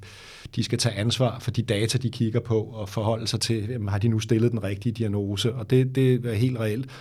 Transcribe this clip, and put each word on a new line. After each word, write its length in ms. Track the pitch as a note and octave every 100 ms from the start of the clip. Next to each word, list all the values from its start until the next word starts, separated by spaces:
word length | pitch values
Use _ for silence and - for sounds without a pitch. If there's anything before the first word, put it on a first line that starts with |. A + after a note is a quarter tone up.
| - - - - - -
de 80 |
skal 140 | A2 A#2
tage 160 | A#2
ansvar 440 | G2 A#2 - B2 -
for 120 | -
de 120 | A2
data, 360 | G#2+ G2+ A2 B2+
de 120 | A2+
kigger 300 | - A2+ A2+
på, 200 | - A2
og 260 | G#2 A2 G#2
forholde 380 | - G#2 A2+ A#2
sig 140 | A2
til, 260 | - A2+ G#2
jamen, 180 | B2+ G2+
har 100 | G2+
de 100 | A#2
nu 100 | A2
stillet 340 | A2 A2+ A#2+
den 100 | A#2
rigtige 300 | G2+ G2+ A#2+
diagnose? 600 | A2+ A2 G2+ G2+ G2+ A#2
Og 160 | B2+ G#2+
det, 240 | B2+ C3
det 320 | C3 B2+ B2 A#2+
er 60 |
helt 240 | G#2 B2+ A#2+
reelt. 260 | A2 A2 C3 -